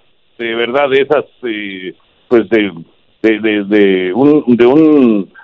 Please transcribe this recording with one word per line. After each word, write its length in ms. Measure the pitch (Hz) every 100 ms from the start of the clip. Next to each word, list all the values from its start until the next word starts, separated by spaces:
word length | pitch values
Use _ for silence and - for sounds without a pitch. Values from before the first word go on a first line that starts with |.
| _ _ _ -
de 180 | 117
verdad 360 | 117 117 131 139
de 120 | 135
esas, 220 | 139 147 - _
eh, 520 | 123 107 101 95 92 - _ _ -
pues 200 | 120 95
de, 200 | 110 101 82 80 _ _ _
de, 180 | 110 104
de, 240 | 110 104
de 480 | 98 107 98 95 92
un, 320 | 95 143 147 123
de 200 | 117 120
un 680 | 147 156 147 123 107 90 -